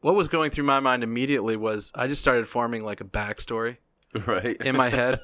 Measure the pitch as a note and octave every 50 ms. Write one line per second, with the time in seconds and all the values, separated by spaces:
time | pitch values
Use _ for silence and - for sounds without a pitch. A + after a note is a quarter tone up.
0 | - D3+ F#3+ G3+ E3+ - E3+ D#3+ D#3 D3 - D3+ C#3+ C#3+ C3+ C3+ C3+ B2+ B2+ B2
1 | A#2 A2 A#2 A#2+ C3 C#3 C#3+ A#2+ G2+ A2+ A2 G#2+ A2 A2 G#2+ G#2+ - - - B2
2 | B2 C3+ C#3+ - - C#3+ B2+ A#2 A2 - - A#2+ A#2 A#2 A#2 A2 A2 G#2 G2+ -
3 | G2 F#2 - G#2 G#2 G#2 G#2+ - - - A#2 A2+ A2+ A#2+ B2 - _ _ _ _
4 | - _ - G#2+ - B2+ G2+ F2+ - A#2+ - - - C3+ C3 C3 B2+ A#2+ C3 C3
5 | B2 B2+ C3 B2+